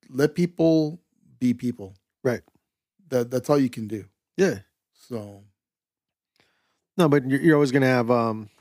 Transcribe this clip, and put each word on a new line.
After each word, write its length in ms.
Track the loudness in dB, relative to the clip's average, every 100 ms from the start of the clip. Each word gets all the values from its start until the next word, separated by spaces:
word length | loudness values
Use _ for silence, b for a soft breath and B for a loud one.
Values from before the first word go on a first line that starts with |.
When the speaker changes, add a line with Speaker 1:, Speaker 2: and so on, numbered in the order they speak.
| _
Speaker 1:
let 260 | 0 0
people 680 | 0 -4 0 2 2 0 -8 _ _ _ -4
be 140 | -2
people." 420 | -2 -6 -8 -14 -20 _ _
Speaker 2:
Right. 160 | -4 -4 -8 _ _ _ _ _ -6
Speaker 1:
That, 220 | -4 -2
that's 200 | -4 0
all 80 | 0
you 100 | 0
can 180 | -4 -10
do. 200 | -10 -14 _ _ -2
Speaker 2:
Yeah. 220 | -2 -2 -12 _ _
Speaker 1:
So. 480 | _ -14 -12 -12 -18 -20 _ _ _ _ _ _ _ _ _ _ _ _ _ _ 0
Speaker 2:
No, 120 | 2
but 200 | 2 0
you're, 120 | 0
you're 140 | 4 4
always 160 | 4
gonna 140 | 2 2
have, 240 | 2 2
um, 380 | 0 0 -4 -12 _